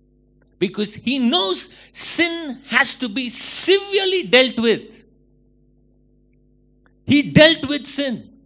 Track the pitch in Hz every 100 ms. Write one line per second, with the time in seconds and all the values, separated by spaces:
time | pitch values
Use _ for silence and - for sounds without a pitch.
0 | _ _ _ _ _ - 190 - 208 -
1 | 233 269 240 349 381 359 - - - -
2 | - - 339 339 311 240 - 240 277 -
3 | 247 202 247 - - - - 392 403 392
4 | 381 370 226 247 262 220 226 190 - -
5 | _ _ _ _ _ _ _ _ _ _
6 | _ _ _ _ _ _ _ _ _ _
7 | - 285 208 294 311 311 262 285 - -
8 | 277 208 - -